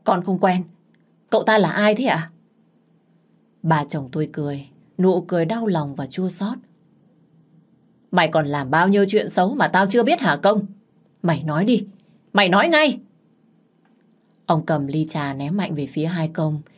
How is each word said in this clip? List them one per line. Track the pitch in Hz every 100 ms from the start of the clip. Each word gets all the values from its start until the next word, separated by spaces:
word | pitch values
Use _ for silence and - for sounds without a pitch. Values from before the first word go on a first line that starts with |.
con | - 185
không | 185 185
quen. | 196 180 175 _ _ _ _ _ _
Cậu | 220
ta | - 220
là | 175
ai | - 208
thế | 214
ạ?" | 254 160 - - _ _ _ _ _ _ _ _ _ _ _ _
Ba | 160 156
chồng | 147 156 131
tôi | 160 151
cười, | 156 143 143 139 _ _ -
nụ | 185 175
cười | 170 175
đau | 165 226 220
lòng | 165 143
và | 135 135
chua | - 185
xót. | 185 202 254 - _ _ _ _ _ _ _ _ _ _ _ _ _ _
"Mày | 180 160
còn | 160 143
làm | 143 131
bao | 156 185
nhiêu | 202 196
chuyện | 208 -
xấu | - 185
mà | 277 170
tao | 185 196
chưa | 240
biết | 240 339
hả | 208 143
Công? | 196 214 - - _ _ _ _
Mày | 175 143
nói | 160 151
đi, | 214 220 - - _ _ _
mày | 202 190
nói | 190 320
ngay." | 302 302 202 - _ _ _ _ _ _ _ _ _ _ _ _ _ -
Ông | 160 160
cầm | 151 139
ly | 151 156
trà | 156 143
ném | 135 139 202
mạnh | 180
về | 147 139
phía | 156 160
hai | 180 160
Công, | 165 156 151 -